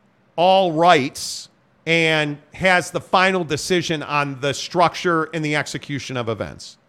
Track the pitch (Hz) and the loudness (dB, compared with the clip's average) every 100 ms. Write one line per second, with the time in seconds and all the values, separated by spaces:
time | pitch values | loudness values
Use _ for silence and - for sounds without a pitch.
0 | _ _ _ - 180 190 185 156 175 165 | _ _ _ 0 4 4 4 4 6 6
1 | 135 - - - - _ _ _ - 165 | 4 -6 -10 -12 -14 _ _ _ -2 0
2 | 160 156 151 147 - - 185 180 - 160 | 2 0 0 -4 -12 -2 2 2 0 -6
3 | - 190 185 190 160 151 - 180 160 156 | 0 2 2 0 -2 -4 -2 -2 0 -4
4 | 139 147 143 135 139 131 - 175 165 - | -4 -2 -2 -4 -4 -4 -4 2 2 2
5 | 180 165 156 165 151 151 135 139 - 139 | 0 0 0 -4 -2 -2 -4 -8 -8 -10
6 | - 131 113 104 90 55 - - | -6 -6 -4 -4 -6 -12 -18 -20